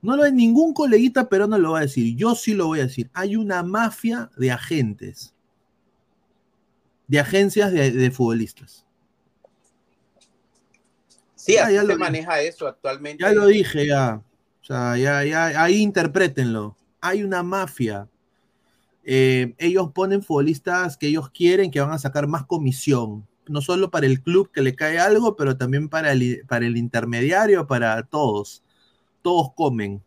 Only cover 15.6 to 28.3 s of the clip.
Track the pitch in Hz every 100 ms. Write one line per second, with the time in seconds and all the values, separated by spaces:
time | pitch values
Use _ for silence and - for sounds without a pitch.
15.6 | 165 196 214 196 165 147 180 139 123 110
16.6 | 107 - _ _ 170 190 202 185 175 196
17.6 | 185 - 117 104 104 _ _ _ _ _
18.6 | _ _ _ _ - 131 131 127 127 113
19.6 | 170 185 180 139 190 196 196 151 147 147
20.6 | - 180 180 139 147 156 135 - 175 185
21.6 | 190 139 139 156 135 147 143 160 135 170
22.6 | 143 127 - 131 113 104 104 _ - 147
23.6 | 139 180 - 165 139 131 131 180 196 -
24.6 | 135 135 156 165 185 214 233 208 139 131
25.6 | 127 139 151 160 156 135 123 120 - 120
26.6 | 120 117 120 120 120 117 131 185 220 196
27.6 | 147 127 117 110 131 151 139